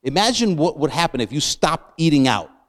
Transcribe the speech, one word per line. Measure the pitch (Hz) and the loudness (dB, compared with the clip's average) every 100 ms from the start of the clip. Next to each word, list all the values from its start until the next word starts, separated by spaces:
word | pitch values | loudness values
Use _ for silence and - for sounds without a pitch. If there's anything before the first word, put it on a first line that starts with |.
Imagine | 131 147 220 233 226 165 | -2 0 0 0 0 0
what | 165 - | -2 0
would | 143 | -4
happen | 151 170 127 | 0 -2 -2
if | 110 | -4
you | 143 | -4
stopped | - - 165 160 - - | -4 -2 -2 -2 -8 -2
eating | 160 147 131 | 2 4 4
out | 107 80 _ | 2 -2 _